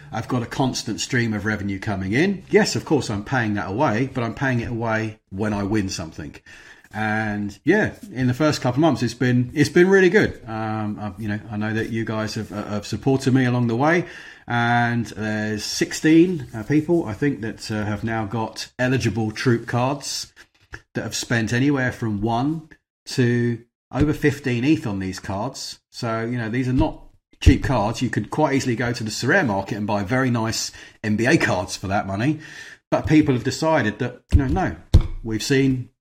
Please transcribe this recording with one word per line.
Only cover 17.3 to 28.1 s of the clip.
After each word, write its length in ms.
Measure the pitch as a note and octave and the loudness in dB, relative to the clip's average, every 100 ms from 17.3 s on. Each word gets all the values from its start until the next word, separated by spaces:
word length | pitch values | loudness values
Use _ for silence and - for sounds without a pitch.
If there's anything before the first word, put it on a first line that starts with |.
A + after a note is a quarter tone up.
| A2 | -2
that, 280 | A2 - - | -6 -8 -6
uh, 140 | G#2+ | -4
have 180 | G#2 G2+ | -2 -4
now 240 | A2+ A2+ G2+ | -2 -4 -4
got 460 | A2+ A2 - - - | -4 -6 -8 -14 -4
eligible 500 | B2+ B2+ A2+ G#2+ G#2+ | 0 2 0 0 -2
Troop 380 | G#2+ C3 A#2 A#2 | 0 2 2 0
Cards 640 | A#2+ B2+ D#3+ - - - - - _ _ - _ | -2 0 -2 -6 -10 -10 -16 -20 _ _ -20 _
that 80 | B2 | -8
have 120 | A2 | -6
spent 380 | - - A#2 G#2+ | -8 -2 0 0
anywhere 400 | A#2+ C#3 C#3 B2 | 2 2 2 -2
from 280 | - A2+ G#2 | -2 -4 -2
one 480 | G#2+ A#2 C#3 D#3+ - - _ _ - | 0 0 0 -4 -8 -20 _ _ -6
to 580 | - A#2+ A#2+ A#2+ A#2 - _ _ | 0 2 2 0 -2 -10 _ _
over 200 | B2+ D3 | 0 0
fifteen 520 | D3 D3 - C3+ A#2+ | 2 0 0 -2 0
eth 240 | C3+ D#3 A#2 | 2 2 0
on 100 | G2 | -4
these 220 | F#2 F2+ | -6 -6
cards. 580 | - G2 A2+ - - - _ | -6 -6 -6 -8 -12 -14 _
So, 320 | - A#2 A2+ | -8 -4 -4
you 160 | A#2 B2 | -4 -4
know, 100 | A2 | -2
these 180 | B2 B2+ | -2 2
are 60 | |
not 280 | B2+ D#4 - - _ _ _ | 2 2 -2 -16 _ _ _
cheap 220 | - A#2 | 6 6
cards. 400 | - B2 G#2 A#2 | 4 2 0 0
You 80 | B2 | -2